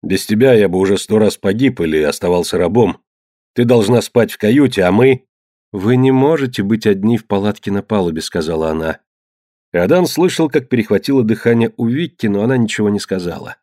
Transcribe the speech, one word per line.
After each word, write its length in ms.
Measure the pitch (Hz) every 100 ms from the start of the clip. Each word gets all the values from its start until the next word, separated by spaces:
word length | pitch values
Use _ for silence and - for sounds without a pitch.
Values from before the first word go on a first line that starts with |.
"Без 220 | - 95 -
тебя 280 | 110 131
я 140 | 117 101
бы 120 | 92
уже 180 | 95 98
сто 200 | - 107
раз 200 | 104 -
погиб 420 | 101 107 135 -
или 220 | 85 78
оставался 560 | 73 - 87 90 85 90
рабом. 400 | 87 107 104 - _ _ _ _ _
Ты 100 | -
должна 380 | 123 120 101 120
спать 320 | 104 123 110
в 40 | -
каюте, 460 | 107 131 139 113
а 80 | 90
мы..." 340 | 98 131 127 _ _ _ _ _
"Вы 240 | 104 101 127
не 160 | 131
можете 520 | 131 139 160 131 127
быть 220 | 101 110 110
одни 320 | 98 107 117
в 80 | -
палатке 460 | 101 104 101 -
на 100 | 101
палубе", 400 | - 107 87 80
сказала 500 | - 87 78 80 80
она. 280 | 80 80 78 _ _ _ _ _ _ _
Иодан 360 | 87 90 175 175
слышал, 420 | - 180 - 160
как 180 | 156 127
перехватило 560 | 120 107 101 - 139
дыхание 500 | 107 110 117 117 113 -
у 100 | 117
Викки, 400 | 131 170 _ 110
но 160 | 101
она 140 | 110 131
ничего 320 | 110 - 104
не 100 | 101
сказала. 580 | - 95 87 82 78 -